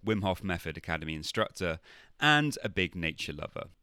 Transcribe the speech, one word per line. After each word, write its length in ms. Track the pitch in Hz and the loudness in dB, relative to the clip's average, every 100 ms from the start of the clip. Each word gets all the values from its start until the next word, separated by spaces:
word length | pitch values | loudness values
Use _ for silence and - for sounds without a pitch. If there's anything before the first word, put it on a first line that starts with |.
| 104 | 2
Wim 160 | 110 | 2
Hof 200 | 98 90 98 | 2 0 0
Method 320 | 85 85 80 | -2 -4 -8
Academy 360 | - 82 78 | -4 -4 -2
instructor, 640 | 80 78 - 110 - 90 80 - - - - | -6 -4 0 0 0 -2 -2 -6 -20 -20 0
and 360 | 147 147 147 - | 4 6 4 0
a 60 | - | -4
big 260 | 98 90 90 | 0 0 0
nature 380 | 82 - - | -4 -4 -8
lover. 320 | 76 76 - - - | -6 -8 -8 -10 -14